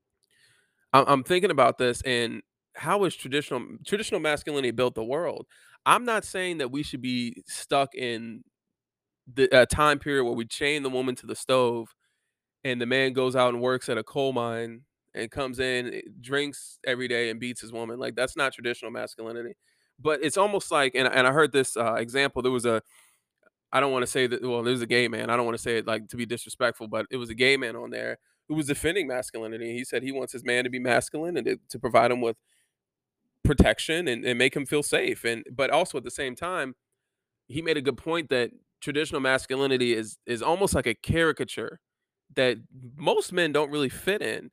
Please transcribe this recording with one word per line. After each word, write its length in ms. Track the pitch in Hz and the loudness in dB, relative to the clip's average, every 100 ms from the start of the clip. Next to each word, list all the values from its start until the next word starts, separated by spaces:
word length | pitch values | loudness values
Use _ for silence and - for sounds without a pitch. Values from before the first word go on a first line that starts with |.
| _ _ _ _ _ _ _ _ - | _ _ _ _ _ _ _ _ 2
I, 120 | 135 135 | 4 6
I'm 180 | 139 | 4
thinking 280 | 127 180 190 | 4 2 2
about 260 | 143 123 127 | 4 4 4
this 240 | 123 120 | 0 0
and 400 | 131 120 117 113 - _ _ | -2 0 -2 -6 -16 _ _
how 300 | - 156 202 | -10 -2 0
is 120 | 185 - | 0 -2
traditional, 460 | 135 143 - 135 - - 147 | -4 -4 -2 -6 -8 -14 -6
traditional 340 | 202 220 196 | -4 -2 -2
masculinity 520 | 156 147 - 147 127 | 0 0 -2 -2 0
built 240 | 117 123 - | 2 0 0
the 80 | |
world? 420 | 113 143 165 - - _ - - 131 | -4 -2 -4 -6 -12 _ -20 -4 4
I'm 200 | 190 240 | 4 4
not 200 | 214 - | -2 -2
saying 320 | 196 185 165 | -4 -4 -2
that 140 | 127 | -4
we 100 | 139 | -4
should 200 | 147 131 | -6 -6
be 420 | 127 123 120 - - | -4 -2 -4 -8 -14
stuck 480 | - - 143 135 | -12 0 0 0
in 500 | - 123 113 117 107 - _ _ _ _ _ _ _ - | -2 -6 -6 -8 -14 -20 _ _ _ _ _ _ _ -8
the, 300 | 123 131 131 | 2 6 8
a 60 | 120 | 6
time 320 | 147 151 143 | 6 4 4
period 240 | 151 139 | 0 0
where 100 | 123 | 0
we 120 | 120 113 | -2 -4
chain 360 | - 143 151 | -4 -2 -2
the 80 | 135 | -2
woman 240 | 127 131 127 | -2 -2 -4
to 120 | 120 | -8
the 80 | 110 | -10
stove 580 | - 131 123 117 113 _ _ _ _ _ _ _ | 0 2 2 0 -8 _ _ _ _ _ _ _
and 180 | 135 123 | -6 -4
the 60 | 120 | 0
man 260 | 131 135 | 2 2
goes 220 | 127 127 127 | 2 0 4
out 180 | 123 | 2
and 80 | 120 | 2
works 280 | 127 127 - | 0 0 -2
at 80 | 117 | -4
a 60 | |
coal 300 | 110 147 135 | -4 -2 0
mine 480 | 127 117 117 117 117 _ _ _ | 0 -2 -4 -8 -12 _ _ _
and 160 | - 113 | -10 -8
comes 300 | - 131 123 | -6 -6 -2
in, 340 | 131 123 120 | -2 -2 -4
eh, 80 | - - - | -8 -12 -18
drinks 600 | 120 139 143 135 - - | -4 -4 -4 -8 -18 -10
every 240 | 135 123 127 | -4 -4 -2
day 220 | 120 117 | -2 -2
and 100 | 113 | -4
beats 220 | 123 120 | -8 -8
his 100 | 110 | -10
woman. 280 | 117 117 120 | -10 -8 -8
Like, 160 | 123 113 | -6 -2
that's 200 | 127 160 | -4 0
not 180 | 135 | -2
traditional 360 | - 120 120 117 | -2 -6 -4 -8
masculinity. 680 | 117 113 - 113 117 117 - _ _ _ _ | -10 -10 -10 -10 -8 -10 -14 _ _ _ _
But 240 | 143 151 | -2 0
it's 140 | 151 196 | 0 2
almost 340 | 202 202 - | 2 2 0
like, 240 | 156 135 127 | 2 2 2
and, 120 | 131 | 2
and 200 | 131 131 | 6 4
I 40 | |
heard 200 | 143 147 | 6 4
this, 260 | 135 131 110 | 4 0 0
uh, 180 | 104 113 | 0 0
example. 460 | 117 131 139 131 | -2 0 0 2
There 100 | 123 | 0
was 140 | 127 120 | 2 2
a, 160 | 110 - _ _ _ _ _ _ _ - | 0 -2 _ _ _ _ _ _ _ -2
I 80 | 131 | 2
don't 120 | 139 | 2
wanna 160 | 131 123 | 2 0
say 180 | 139 127 | 0 0
that, 160 | 120 | 0
well, 220 | 123 120 | -2 -2
there's 180 | 117 127 | 0 0
a 60 | 117 | 2
gay 200 | 120 120 | 2 2
man. 220 | 113 113 | 0 0
I 60 | 120 | 0
don't 100 | 117 | 0
wanna 140 | 113 | -2
say 180 | 120 113 | -2 -2
it, 80 | 113 | 0
like, 220 | 110 107 | -4 -4
to 100 | 120 | -8
be 80 | 117 | -6
disrespectful, 600 | 120 - - 123 - 110 | -6 -8 -2 0 0 -6
but 180 | 110 107 | -6 -4
it 60 | 131 | -6
was 120 | 117 | -6
a 60 | 113 | 2
gay 220 | 127 135 | 4 4
man 180 | 123 117 | 0 -6
on 160 | 117 | -10
there 260 | 117 117 117 _ _ - | -8 -6 -8 _ _ -6
who 80 | 156 | -4
was 100 | 139 | -2
defending 420 | 139 151 190 139 | 0 0 0 -2
masculinity. 640 | 127 - 117 110 113 117 | -4 -6 -8 -8 -8 -6
He 100 | 120 | -6
said 180 | 131 120 | -4 -4
he 100 | 131 | -4
wants 220 | 135 127 | -6 -6
his 100 | 127 | -8
man 200 | 123 123 | 0 0
to 60 | 123 | 0
be 100 | 123 | -2
masculine 580 | 123 120 - 151 170 160 | 2 2 2 -4 -4 -2
and 80 | 117 | -2
to, 140 | 113 - | -4 -6
to 100 | 117 | -6
provide 320 | 131 120 120 | 4 6 6
him 100 | 123 | 2
with 160 | 117 113 _ _ _ _ _ _ _ _ _ _ | 0 -4 _ _ _ _ _ _ _ _ _ _
protection 640 | - 143 135 110 - 160 170 | 0 6 6 4 0 -2 0
and, 180 | 113 113 | -2 0
and 140 | 120 | 2
make 160 | 131 147 | 2 2
him 100 | 135 | -2
feel 180 | 147 | -2
safe. 400 | 143 147 - 110 | 0 0 0 -2
And, 220 | 117 117 - | -2 -4 -6
but 180 | 127 135 | -4 2
also 280 | 151 180 147 | 2 2 -4
at 60 | |
the 80 | 117 | -8
same 240 | - 135 123 | -8 -8 -6
time, 400 | 170 180 135 123 _ _ _ _ _ _ - | -6 -4 -6 -10 _ _ _ _ _ _ -12
he 140 | 127 | -6
made 160 | 165 151 | -2 0
a 40 | |
good 160 | 131 120 | 0 -2
point 320 | 165 170 151 | -2 -4 0
that 200 | 127 117 - _ - | 0 0 -4 _ -14
traditional 400 | - 143 156 131 | -4 -2 -2 0
masculinity 720 | 135 131 - 135 135 131 123 | 2 2 0 0 2 4 4
is, 240 | 113 110 - - | 2 -2 -10 -8
is 160 | 120 | -4
almost 320 | 120 180 196 | 0 2 2
like 140 | 151 123 | 2 0
a 80 | 107 | -2
caricature 840 | - 160 165 - 123 - 110 - _ _ _ _ _ 139 | 0 2 4 2 -4 -6 -8 -10 _ _ _ _ _ 0
that 220 | 127 113 120 135 123 139 | 2 2 -6 -20 -18 -4
most 340 | 143 415 - | 0 0 0
men 200 | 180 165 | 0 2
don't 180 | 147 147 | 2 0
really 200 | 147 131 | 0 -2
fit 340 | - - 208 | -2 -4 -2
in. 260 | 120 110 - | -2 -6 -10